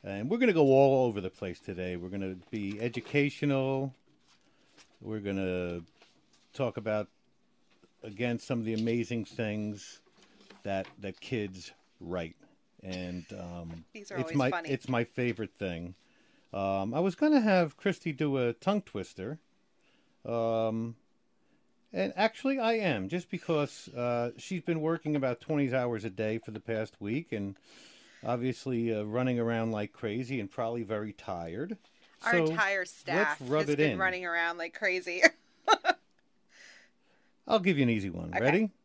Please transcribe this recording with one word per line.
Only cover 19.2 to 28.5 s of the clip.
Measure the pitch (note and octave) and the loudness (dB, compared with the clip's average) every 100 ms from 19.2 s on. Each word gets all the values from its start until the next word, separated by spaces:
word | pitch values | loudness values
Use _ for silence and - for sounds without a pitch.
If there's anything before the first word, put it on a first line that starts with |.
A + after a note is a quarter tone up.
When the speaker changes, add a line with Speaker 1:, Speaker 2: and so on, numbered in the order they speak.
| G2 D#3+ _ _ _ _ _ _ _ _ | -8 -8 _ _ _ _ _ _ _ _
Speaker 1:
Um, | - A#2 A2+ A2+ A2+ A2+ A#2 A2+ _ _ _ _ _ _ _ _ _ | -4 0 2 2 2 0 -4 -8 _ _ _ _ _ _ _ _ _
and | F#3 G3 F3+ | -4 -4 0
actually, | A3 - C4+ C4+ | 0 2 -2 0
I | A3+ | 2
am, | A3+ F#3+ A#2 F#2+ | 2 2 0 -2
just | F3 - | -4 -4
because, | F#3 - D#3 C#3+ - - A#2+ | -8 0 0 0 -4 -12 -4
uh, | A#2+ A#2+ A#2+ B2 | 0 0 -2 -6
she's | - F#3 | -6 -6
been | - E3 | -2 0
working | D#3 E3 D3+ D3+ | 0 0 0 0
about | C3+ B2 | 0 -2
twenty | - D3+ C#3 | -2 0 2
hours | C3 B2 A2+ A2 | 2 0 -2 -4
a | |
day | F#2+ G#2+ A2+ | -2 -2 -2
for | - | -4
the | G#2+ | -10
past | - A2 A2 _ | -4 -4 -4 _
week | G2+ B2+ E3+ | -4 -4 -4
and | A2 G2+ G2+ - - - - - - A2 | -6 -6 -8 -20 -20 -20 -20 -20 -10 -4
obviously, | A#2+ B2+ | -2 -2